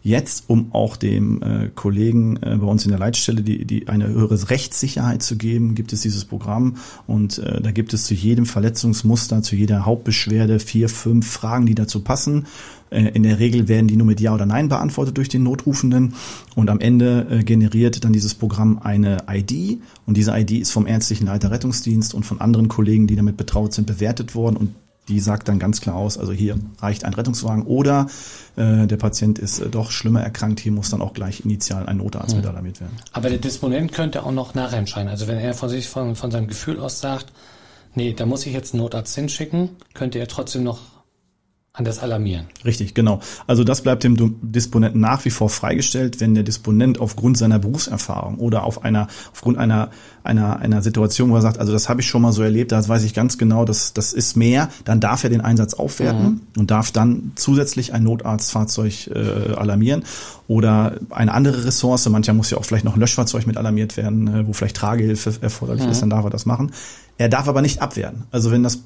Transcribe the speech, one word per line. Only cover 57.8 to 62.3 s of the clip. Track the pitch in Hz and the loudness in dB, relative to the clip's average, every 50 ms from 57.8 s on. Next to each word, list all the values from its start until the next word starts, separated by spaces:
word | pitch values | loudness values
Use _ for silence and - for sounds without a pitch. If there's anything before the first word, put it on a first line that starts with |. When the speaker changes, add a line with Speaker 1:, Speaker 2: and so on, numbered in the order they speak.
| 117 - - | -4 -2 0
Speaker 1:
ein | 113 113 | 2 2
Notarztfahrzeug, | 110 117 113 - 113 110 107 - - - 110 107 110 - - 110 107 104 - - | 2 2 0 -2 -4 -4 -2 -4 -2 -2 -2 -2 -2 -2 -2 -2 -2 -2 -6 -10
äh, | - - 110 107 104 101 104 104 107 107 | -8 -4 -4 -2 -2 -2 -2 -2 -2 -2
alarmieren | - 107 104 101 101 110 123 143 160 - - - - - - - - _ | -2 0 0 2 4 4 4 2 0 -4 -8 -14 -14 -14 -16 -18 -18 _
oder | - 113 110 - 110 107 107 110 - - - - - | 0 2 4 4 4 4 4 2 2 -2 -6 -12 -10
eine | - - 113 107 - | -2 0 0 2 4
andere | 123 139 139 127 123 117 | 4 4 4 2 0 -2
Ressource. | 127 135 - - 123 127 123 - | -2 -2 0 0 2 2 2 2
Mancher | 110 107 110 107 107 | 2 2 2 4 4